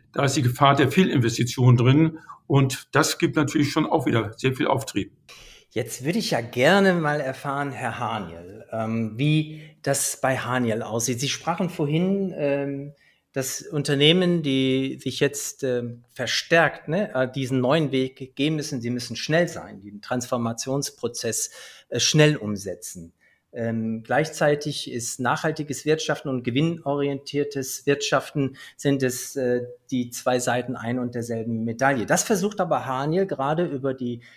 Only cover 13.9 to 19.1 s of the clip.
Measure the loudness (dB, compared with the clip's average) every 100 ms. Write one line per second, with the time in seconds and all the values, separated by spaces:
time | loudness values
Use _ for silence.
13.9 | 4 6 6 4 2 2 2 2 0 -2
14.9 | -4 -6 0 0 0 -8 -6 -2 -2 -4
15.9 | -10 _ -8 -4 -4 2 4 4 0 -4
16.9 | -2 0 0 -2 -2 -2 2 4 4 2
17.9 | 0 -2 -4 -12 -2 0 0 -4 -4 -4
18.9 | -4 -6